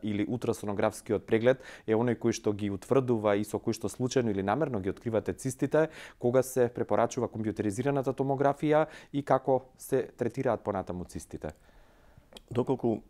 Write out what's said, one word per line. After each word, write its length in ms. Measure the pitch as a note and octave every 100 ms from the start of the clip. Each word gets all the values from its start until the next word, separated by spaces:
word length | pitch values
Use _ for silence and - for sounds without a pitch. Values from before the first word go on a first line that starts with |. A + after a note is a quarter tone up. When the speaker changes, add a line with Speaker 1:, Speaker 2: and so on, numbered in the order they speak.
Speaker 1:
или 240 | G#2+ G#2 G#2
ултрасонографскиот 960 | A#2+ A#2 G#2+ G#2 G2 G#2+ - - G2 -
преглед 380 | A2+ A#2+ C3 - - -
е 100 | A2
оној 220 | B2 A2
кој 160 | A#2 G#2+
што 160 | A2
ги 180 | G#2 G#2
утврдува 640 | G2 - C3 B2 A2+ G#2 G2+
и 80 |
со 140 | G#2 G2
кој 140 | -
што 140 | A2 G2+
случајно 420 | - B2 C3+ A#2
или 120 | G2
намерно 380 | F#2+ A#2 D3+ A2+
ги 100 | F#2+
откривате 400 | F2 A#2 A2 G2
цистите, 560 | F2 C3+ - C#3 D3+ D#3+ - - -
кога 240 | B2 B2+
се 260 | B2 B2+ A#2+
препорачува 600 | B2 A#2 G#2 A#2 - A2+
компјутеризираната 840 | A2 G#2+ G2 G#2 G2+ C3+ C#3 C3
томографија 720 | C3 C3+ C3+ C#3 C#3 D3+ D3+ D#3 - -
и 100 | C#3
како 420 | C#3 C3 - B2+ - -
се 260 | - C3+ - -
третираат 440 | A#2+ - C3 G#2+
понатаму 420 | - G2 F2+ F2+
цистите? 460 | F2 E2 - C#2+ D#2 - _ - - _ - - - - -
Speaker 2:
Доколку, 500 | A#2+ B2+ B2+ A#2+ G#2+ -